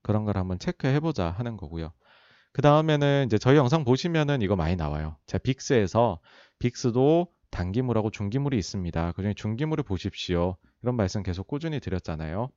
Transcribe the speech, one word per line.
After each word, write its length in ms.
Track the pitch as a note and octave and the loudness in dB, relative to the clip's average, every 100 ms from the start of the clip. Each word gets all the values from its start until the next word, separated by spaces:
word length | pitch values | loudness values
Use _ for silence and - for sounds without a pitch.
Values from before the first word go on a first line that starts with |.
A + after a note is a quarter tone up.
그런 240 | - G#2+ G#2+ | 0 0 0
걸 120 | F#2+ | -2
한번 220 | F#2 F2+ | -2 -4
체크해보자 720 | - - C3+ C#3+ D#3+ C#3+ E2+ | -6 -4 0 0 0 -2 -4
하는 260 | F2+ A#2+ G#2+ | -4 -8 -8
거고요. 340 | D2+ E2 D#2+ - _ _ _ _ _ | -10 -10 -10 -12 _ _ _ _ _
그 100 | - | 2
다음에는 600 | C#3+ D3 D#3+ D3 C#3+ C#3 C3 | 6 6 4 2 4 2 2
이제 140 | G#2 | 2
저희 180 | B2 D3 | 6 6
영상 260 | B2 D#3+ | 6 2
보시면은 580 | B2 C3 F3 E3 C#3+ C#3+ | 2 2 2 0 0 0
이거 120 | F#2+ G2 | 0 2
많이 200 | D#2+ F2+ | 2 0
나와요. 420 | D2+ D2 D#2 D#2+ - | -2 -2 -6 -8 -6
자, 140 | F#2+ | -4
빅스에서 800 | - C3 - C3 F#2+ A2 A#2 E2+ _ - _ _ | -2 -4 2 2 4 2 2 0 _ -20 _ _
빅스도 680 | B2 - B2+ A#2 C#3 E3 F3 _ _ | -4 -2 -2 2 4 4 0 _ _
단기물하고 640 | - F2+ G#2+ B2+ A2 G#2+ | -6 -4 -2 0 0 -2
중기물이 460 | - G2+ B2+ C#3+ B2+ | -4 -4 -2 -2 -2
있습니다. 560 | F2 G2+ F2 E2 E2+ | -2 -6 -4 -2 -2
그중에 200 | E2+ G2+ | -2 -4
중기물을 500 | G2 G#2+ A2+ D#3 D#3 | -4 -4 -4 -2 -4
보십시오. 760 | C3+ F#2 G2 - - F2 F2+ F2+ _ _ | -4 -4 -4 -8 -2 0 0 -4 _ _
이런 120 | A#2 B2 | -4 0
말씀 280 | F#2 G#2+ | -2 -2
계속 240 | G2+ F2 F#2+ | -4 -6 -6
꾸준히 320 | C#3+ D#3+ D3+ | -6 -6 -6
드렸잖아요. 680 | - F2+ - D#2+ D#2 F2+ B2+ | -4 -6 -6 -8 -6 -6 -8